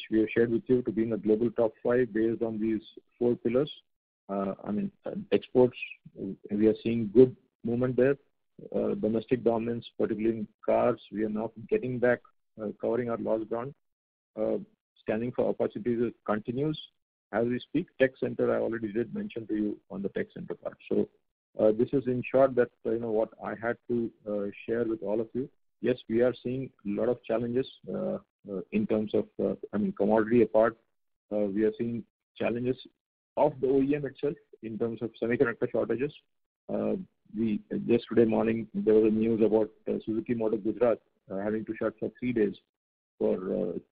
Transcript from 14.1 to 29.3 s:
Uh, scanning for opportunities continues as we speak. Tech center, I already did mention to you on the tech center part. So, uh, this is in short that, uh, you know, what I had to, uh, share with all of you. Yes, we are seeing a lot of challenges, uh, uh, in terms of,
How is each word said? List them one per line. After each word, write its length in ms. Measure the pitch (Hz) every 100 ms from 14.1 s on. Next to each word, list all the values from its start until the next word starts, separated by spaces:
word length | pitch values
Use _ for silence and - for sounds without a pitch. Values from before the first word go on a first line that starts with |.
| _ _ 110
Uh, 220 | 110 107 - _ _ _
scanning 300 | - 110 123
for 160 | 123 107
opportunities 640 | 104 113 117 107 117 117 - -
continues 520 | 107 107 120 151 156 - _ _ _ _
as 140 | 101 120
we 140 | 123
speak. 280 | - 143 - -
Tech 140 | 131 -
center, 340 | 123 120 120
I 60 | 117
already 320 | 113 113 113
did 220 | 104 117 104
mention 320 | 104 117 110
to 80 | 107
you 220 | 104 - -
on 120 | 95
the 80 | 98
tech 160 | - 87
center 200 | - 87 87
part. 220 | - - -
So, 180 | 104 104 _ _ _ _ -
uh, 140 | 107
this 160 | 110 120
is 140 | 139 123
in 140 | 123 -
short 260 | 131 135 123
that, 140 | 120 _ 120
uh, 60 |
you 80 | 113
know, 120 | 117
what 180 | 110 110 -
I 120 | 98 104
had 160 | 113 117 -
to, 240 | 120 113 - 107
uh, 220 | 104 101 - -
share 180 | 113
with 180 | 113 113
all 200 | 98 110
of 60 | 113
you. 140 | 120 135 _ _ _
Yes, 160 | 120 123 -
we 120 | 113
are 120 | 123 120
seeing 260 | 123 131 131 _ 101
a 40 |
lot 180 | 104 113
of 140 | 123
challenges, 440 | - 113 120 120 131 - -
uh, 240 | 101 101 101 - _ 98
uh, 100 | 95 -
in 120 | 107 104
terms 260 | 107 107
of, 140 | 110 104